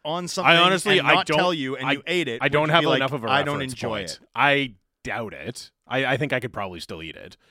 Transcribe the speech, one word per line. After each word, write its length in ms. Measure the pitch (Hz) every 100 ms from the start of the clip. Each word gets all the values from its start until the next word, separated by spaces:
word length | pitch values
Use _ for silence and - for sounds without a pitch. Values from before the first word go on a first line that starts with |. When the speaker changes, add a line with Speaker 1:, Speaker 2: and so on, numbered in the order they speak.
Speaker 1:
on 220 | 151 175 175
something 240 | 190 170
Speaker 2:
I 40 | 170
honestly, 380 | 180 185 208 185
Speaker 1:
and 80 | 127
not 100 | 170
Speaker 2:
I 40 |
don't, 140 | 180 156
Speaker 1:
tell 160 | 180
you 220 | 165 131 131
and 100 | 131
Speaker 2:
I, 60 |
Speaker 1:
you 100 | 143 160
ate 180 | 175 139
it, 140 | 117
Speaker 2:
I 60 | 139
don't 140 | 147
Speaker 1:
would 60 | 156
you 20 |
Speaker 2:
have 60 | 165
Speaker 1:
be 40 | 156
like, 80 | 135
Speaker 2:
enough 160 | 135
of 100 | 139
a 60 | 113
Speaker 1:
"I 160 | 139
don't 140 | 143 143
Speaker 2:
reference 160 | 131
Speaker 1:
enjoy 140 | 123 120 104
Speaker 2:
point. 100 | 85
Speaker 1:
it"? 80 | - _
Speaker 2:
I 400 | 113 143 139 131 98 _ _
doubt 300 | 123 107 107
it. 360 | 71 87 - - _ -
I, 180 | 127
I 120 | 131 131
think 160 | 147
I 80 | 131
could 120 | 123
probably 280 | 104 95 87
still 200 | - 85
eat 140 | 80
it. 220 | - - - _